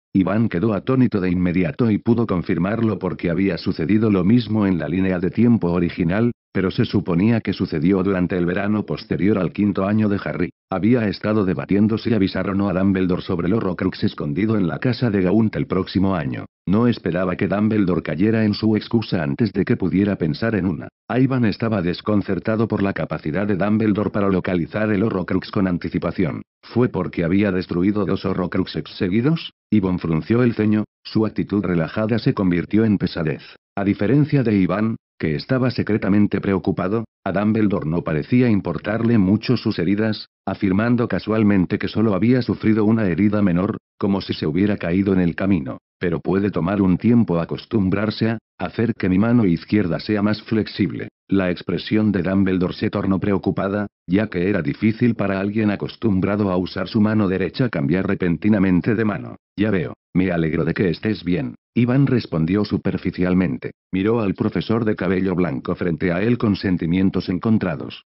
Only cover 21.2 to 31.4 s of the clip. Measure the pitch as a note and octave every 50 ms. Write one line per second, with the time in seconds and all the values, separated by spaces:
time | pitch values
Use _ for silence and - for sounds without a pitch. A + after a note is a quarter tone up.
21.2 | C3 C3 C3+ B2+ A#2+ G#2 F2+ - A#2+ A2+ A2 G2+ E2 F2 E2+ - - - G#2+ G2+
22.2 | F#2 - G2 F2 - - A2 G#2+ A#2 G#2+ A2 G2+ G2 G2 F#2 D#2+ D#2+ - D#2 D2+
23.2 | - D#2 D2 F2+ G#2 G#2 G#2+ E2+ F#2+ G#2 G#2+ A2 A2+ G#2+ G2+ G2+ G#2 F#2+ - A2
24.2 | G2+ G2 G2 A2 - - F#2 F2+ D#2+ - - G#2+ G#2+ G#2+ G#2+ F#2+ G#2+ A2+ G#2 F#2+
25.2 | E2+ - F#2+ F#2 - - - - F#2+ F#2 F2+ E2 - - - F2 - F2 E2 -
26.2 | F#2 D2 A#1 A1+ - _ _ _ - - - A2+ B2 B2 - F#2 F2+ D2+ - -
27.2 | E2+ E2 F#2 G2+ G#2+ G2+ F2+ F#2 F2 - E2 F2 F2+ G2+ G2+ G#2 G2+ D#2+ F#2+ F#2+
28.2 | - G2 F#2 F#2+ F2+ E2+ - F2+ F#2 - - D#2+ D2+ - - - A#2 F2+ F2+ A2+
29.2 | A#2+ D3 E3 E3 - - - _ _ _ - G#2+ F#2+ F#2+ F2+ E2+ - D#2+ E2 E2
30.2 | D#2+ - G#2+ A#2+ B2+ A#2+ G#2+ - G#2+ G#2+ G#2+ G#2+ G#2 - _ _ - - - G#2+
31.2 | A2 G#2 - -